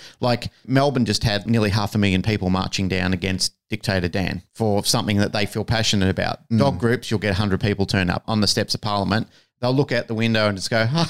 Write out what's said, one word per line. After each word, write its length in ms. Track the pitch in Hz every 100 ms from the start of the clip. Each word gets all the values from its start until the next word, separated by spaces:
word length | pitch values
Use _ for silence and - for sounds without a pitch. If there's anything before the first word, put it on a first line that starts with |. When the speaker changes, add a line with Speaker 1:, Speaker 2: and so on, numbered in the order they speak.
| - -
Speaker 1:
Like, 320 | 123 117 - - -
Melbourne 380 | 131 143 131 104
just 180 | 104
had 240 | 113 104 110
nearly 220 | 117 104
half 260 | 104 101 107
a 20 |
million 240 | 101 92
people 280 | 101 107 92
marching 400 | 92 95 - 95
down 240 | 92 92
against 400 | 92 95 92 - - _
Dictator 400 | 107 - 92 87
Dan 320 | 101 85 90 -
for 300 | - 110 101
something 340 | - 123 104 101
that 140 | 101
they 140 | 107 101
feel 180 | 110
passionate 460 | 101 113 110 104 95
about. 380 | 95 87 - -
Speaker 2:
Mm. 100 | 113
Speaker 1:
Dog 200 | 139 -
groups, 300 | 117 123 -
you'll 120 | 107
get 100 | 104
a 40 | 92
hundred 260 | 104 92
people 240 | 107 101 95
turn 240 | 98 90
up 140 | 85 -
on 140 | 107
the 60 | 98
steps 280 | - 101 -
of 60 |
Parliament. 460 | 107 101 92 104 107 - _ _
They'll 120 | 123
look 200 | 135 -
out 140 | 123 -
the 60 | 113
window 340 | 113 110 107
and 80 | 98
just 120 | -
go, 160 | 117 113
<laughs> 0 |
"Ha, 180 | 165